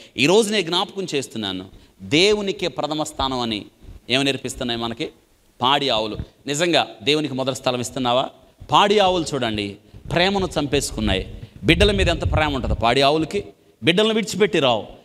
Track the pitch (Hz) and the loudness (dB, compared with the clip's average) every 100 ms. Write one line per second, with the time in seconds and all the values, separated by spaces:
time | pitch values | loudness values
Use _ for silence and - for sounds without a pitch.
0 | - - 139 202 214 214 165 175 202 196 | -12 0 4 4 4 0 -2 -2 -4 -6
1 | 185 147 120 113 101 92 95 - - - | -6 -6 -6 -8 -6 -8 -10 -18 -20 -16
2 | 95 143 196 208 202 - 175 - 147 156 | 0 4 4 2 -2 -4 -6 -4 -4 -4
3 | 151 - 135 131 117 104 - _ - - | -6 -4 -4 -2 -4 -4 -8 _ -20 -14
4 | - 127 139 131 123 - 123 117 117 117 | -2 0 0 -2 -6 -8 -6 -4 -6 -6
5 | 156 - _ _ _ - 127 143 139 110 | -10 -12 _ _ _ -2 2 2 2 0
6 | 110 104 - _ - 143 175 147 113 - | -2 -6 -12 _ -6 -2 2 2 2 -2
7 | 104 151 151 131 131 127 - 123 117 135 | 0 0 0 -4 -4 -2 -2 -2 -4 -2
8 | 123 123 135 - _ - - 151 202 208 | 0 0 -2 -8 _ -18 2 4 6 4
9 | 185 185 156 139 117 107 101 98 _ - | 4 2 -2 -2 -2 -4 -6 -8 _ -18
10 | - 147 185 202 185 160 143 139 - - | -4 0 0 0 -2 -2 -2 -2 -2 -2
11 | 107 95 92 - - - 190 170 202 202 | 0 0 -4 -14 -16 -4 2 4 4 4
12 | 175 165 - 147 151 135 104 104 113 123 | 0 0 0 0 0 -2 -2 0 2 4
13 | 139 156 160 202 196 - _ - 123 180 | 4 2 0 -6 -8 -16 _ -4 0 2
14 | 214 220 220 185 208 170 135 113 87 - | 2 2 -2 0 2 2 2 0 -4 -16